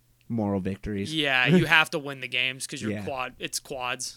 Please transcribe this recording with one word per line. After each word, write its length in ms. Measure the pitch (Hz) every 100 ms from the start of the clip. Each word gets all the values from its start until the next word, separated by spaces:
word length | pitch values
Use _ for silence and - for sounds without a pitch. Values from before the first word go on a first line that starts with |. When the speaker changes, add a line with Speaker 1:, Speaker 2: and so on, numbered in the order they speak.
| _ _ -
Speaker 1:
moral 320 | 117 101 98
victories. 520 | 95 98 107 101 101
Speaker 2:
Yeah, 320 | 156 143 131 127
Speaker 1:
<laughs> 0 |
Speaker 2:
you 180 | 180 156
have 240 | 160 156
to 100 | 165
win 220 | 143 135
the 80 | 127
games 360 | 127 127 131 -
'cause 140 | 143
you're 100 | 107
Speaker 1:
Yeah. 120 | 104
Speaker 2:
quad, 300 | 104 131 127 -
it's 220 | 170 -
quads, 560 | - 139 123 127 -